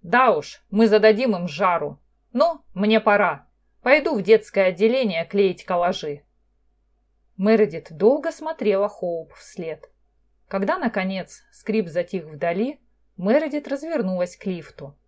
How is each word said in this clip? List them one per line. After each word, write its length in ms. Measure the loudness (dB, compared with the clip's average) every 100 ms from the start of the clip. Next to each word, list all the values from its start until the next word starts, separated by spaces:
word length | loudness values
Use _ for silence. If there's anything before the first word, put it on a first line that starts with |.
"Да 340 | 2 2 4 2
уж, 280 | -4 -20 _
мы 180 | 2 4
зададим 480 | 6 6 4 0 -2
им 100 | -4
жару. 540 | -2 0 0 -4 -10 _ _ _
Но 320 | 0 0 -2 _
мне 240 | -2 2 2
пора. 480 | 4 2 2 -2 _ _ _ _
Пойду 340 | 2 2 4 -2
в 60 |
детское 440 | 4 4 4 0 0
отделение 580 | 2 0 2 -2 -4
клеить 400 | -4 0 0 0
коллажи". 600 | -4 -2 -2 -2 -10 -12 _ _ _ _ _ _ _ _ _ _ _ -4
Мередит 520 | 2 4 2 -2 -14
долго 400 | 0 2 2 -2
смотрела 580 | -8 -12 -4 0 0 -2
Хоуп 440 | -4 -8 -8 -10
вслед. 560 | -20 -18 -12 -12 -12 -18 _ _ _ _ _ _
Когда, 300 | -4 -4 -2
наконец, 640 | -4 -4 -6 -6 -10 -18 _
скрип 380 | -16 -4 -4 -2
затих 360 | -6 -6 -8
вдали, 560 | -10 -6 -4 -2 -4 -6 _ _ _ -6
Мередит 520 | 0 0 0 -6 -6
развернулась 680 | -10 -6 -4 -4 -4 -6 -6
к 100 | -8
лифту. 500 | -8 -12 -18 -20 _